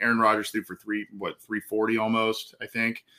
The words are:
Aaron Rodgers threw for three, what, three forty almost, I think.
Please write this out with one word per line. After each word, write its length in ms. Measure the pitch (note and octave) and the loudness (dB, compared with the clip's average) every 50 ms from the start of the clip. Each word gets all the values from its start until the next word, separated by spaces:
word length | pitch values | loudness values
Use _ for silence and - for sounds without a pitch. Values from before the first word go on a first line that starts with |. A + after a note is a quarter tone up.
Aaron 180 | G#2+ A#2 A#2 A2+ | 0 2 2 4
Rodgers 300 | A2+ G#2+ A2 G#2+ G2+ - | 4 4 4 2 0 -4
threw 140 | - A2 G2 | -4 -6 -6
for 120 | - F#2+ | -6 -12
three, 300 | - - G#2+ G#2 G#2+ G2+ - G#2 | -12 -8 -6 -4 -4 -6 -8 -10
what, 240 | G2 G2 - - - | -8 -8 -8 -8 -8
three 200 | - - A2 G#2 | -8 -6 -6 -6
forty 360 | - - G#2+ G#2+ A2 A2 A2+ | -4 -2 0 0 2 2 2
almost, 580 | A2+ A2 A2 A2+ A2+ A2 A2 A2 - - - - - | 2 2 2 2 2 2 2 0 -2 -6 -12 -12 -14
I 40 | - | -12
think. 400 | - - A#2 A2+ A2+ A2+ - - _ _ | -6 -2 0 0 0 -2 -4 -12 _ _